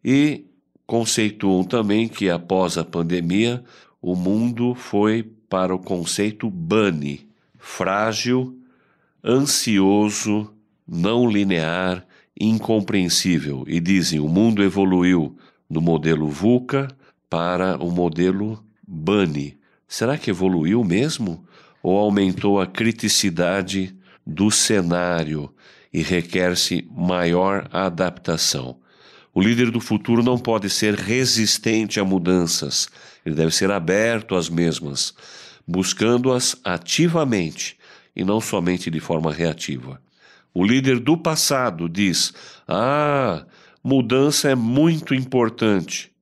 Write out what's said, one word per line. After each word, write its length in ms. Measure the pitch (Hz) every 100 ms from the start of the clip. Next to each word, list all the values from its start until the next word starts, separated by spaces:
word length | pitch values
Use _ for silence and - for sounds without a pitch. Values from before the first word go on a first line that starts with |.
E 420 | - 135 147 135 - _ _ _ -
conceituam 760 | 117 110 - 107 104 98 92 95
também 420 | 120 107 104 113
que, 220 | - 98
após 480 | 85 85 92 90 87
a 60 | 82
pandemia, 760 | - 82 87 85 95 117 123 127 - _ _
o 140 | 87 90
mundo 580 | 90 107 117 117 120
foi 560 | 123 - 104 107 110 110 - _
para 260 | 95 92 92
o 40 |
conceito 680 | - 90 85 - 104 107 113
bunny, 800 | 92 82 107 104 80 71 69 - _ _ _
frágil, 960 | - - 92 101 110 110 123 127 127 - - _ _ _ _ _
ansioso, 1300 | - 127 139 - - 101 95 104 104 104 107 104 107 _ _ _ -
não 420 | 85 95 120 120
linear, 760 | 101 98 87 80 87 92 90 - _ _ -
incompreensível. 1300 | 110 113 - 110 95 101 87 - 92 82 73 67 -
E 140 | 82
dizem, 400 | 85 95 78 78
o 80 | 76
mundo 340 | 87 113 104
evoluiu 720 | 98 98 95 92 90 90 71 - - _ _
do 120 | 80
modelo 480 | 85 82 80 78 76
vulca 580 | 73 101 123 123 139 135 - _ _ _
para 480 | 82 87 90 92 76
o 80 | 87
modelo 720 | 87 87 78 92 95 107 110 - _ -
bunny. 720 | 80 160 208 - 147 139 - _ _ _
Será 320 | - 117 151
que 120 | -
evoluiu 560 | 87 95 87 78 113 101
mesmo? 600 | 92 147 151 101 82 - - _ _
Ou 140 | 90 98
aumentou 640 | 104 101 95 92 104 101
a 40 | 92
criticidade 1300 | - 113 113 110 - 101 85 87 98 90 95 92 - _ _ -
do 240 | 78 104
cenário 1040 | - - 104 85 87 87 87 76 76 71 _ - - _
e 80 | 87
requer-se 840 | 80 90 85 92 90 90 - 90 - 87
maior 720 | 87 90 87 87 95 98 -
adaptação? 1080 | 92 95 85 90 - - 82 - 71 64 64 _ _ - - _
O 80 | 90
líder 280 | 101 117 120
do 100 | 113
futuro 440 | - 107 110 117
não 160 | 120 123
pode 280 | 120 110 98
ser 280 | - 107 101
resistente 1040 | 92 123 127 113 107 - 113 110 104 -
a 40 |
mudanças. 840 | 98 95 85 92 85 - 69 - - - - -
Ele 120 | 85 78
deve 160 | 82
ser 180 | - 95
aberto 640 | 101 82 98 113 117 107
às 160 | 92 82
mesmas, 640 | 85 85 71 76 67 - - - - - - -
buscando-as 880 | 85 185 - 110 120 127 123 123 -
ativamente 1120 | 98 90 - - 170 165 139 107 82 - - - - - _ -
e 80 |
não 180 | 95 110
somente 480 | 110 101 87 90 -
de 100 | 80
forma 320 | - 82 80
reativa. 720 | 76 82 78 - 67 65 67 _ _ - - _
O 140 | 90 98
líder 320 | 131 131 123
do 160 | 113 170
passado 720 | 170 156 - 139 123 85 85
diz, 460 | 85 101 82 - - - - -
"Ah, 800 | 95 123 147 147 143 123 80 - - - _
mudança 640 | 127 135 113 127 143 143 147
é 60 | 131
muito 580 | 113 131 160 160 -
importante 960 | 131 127 127 113 113 110 101 80 - - _